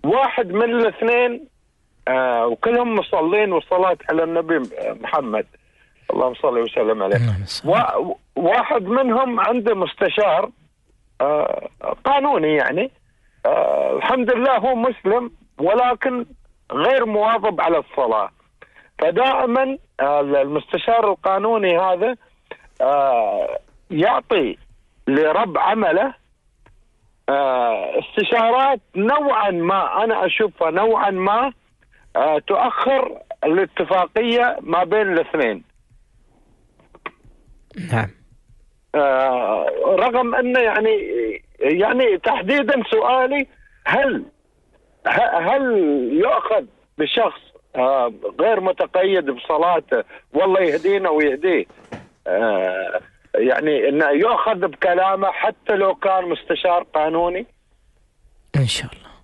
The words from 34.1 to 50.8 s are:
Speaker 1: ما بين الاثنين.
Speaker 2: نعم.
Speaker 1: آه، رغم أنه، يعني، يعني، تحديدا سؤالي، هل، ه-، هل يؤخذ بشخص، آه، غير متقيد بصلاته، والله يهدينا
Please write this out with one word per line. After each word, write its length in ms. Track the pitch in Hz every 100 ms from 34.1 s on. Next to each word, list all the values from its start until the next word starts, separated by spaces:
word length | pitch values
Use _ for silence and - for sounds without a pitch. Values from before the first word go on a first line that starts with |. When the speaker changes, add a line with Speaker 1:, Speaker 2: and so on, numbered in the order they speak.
| 220 233 233 240 -
Speaker 1:
ما 240 | 143 170
بين 280 | 180 214 202
الاثنين. 500 | 170 156 160 123 95 - _ _ - _ _ _ _ _ _ _ _ _ - - _ - _ _ - _ - 180
Speaker 2:
نعم. 160 | 113 104 - _ _ _ - _ _ _
Speaker 1:
آه، 720 | 151 143 131 135 127 104 104 73 - -
رغم 480 | 185 240 240 240
أنه، 260 | 233 247 254
يعني، 300 | 226 208 220 214 - 113 113 98 _ -
يعني، 580 | 135 170 214 240 254 185
تحديدا 640 | 226 208 185 285 240 277 214
سؤالي، 560 | 220 233 254 254 285 269 _ - _ -
هل، 380 | 214 277 156 - _ _ _ _ _ _ _ -
ه-، 320 | - - 170
هل 240 | 170 269 262 220 160 143 123
يؤخذ 520 | 151 233 - - 214 135 _ _ -
بشخص، 420 | 151 - 208 - - - _ -
آه، 360 | 127 135 120 110 - 127
غير 200 | 190 214
متقيد 640 | 185 180 180 185 196 190
بصلاته، 800 | 143 123 - 156 170 170 - 120 - - _
والله 280 | 143 190 190
يهدينا 500 | 175 151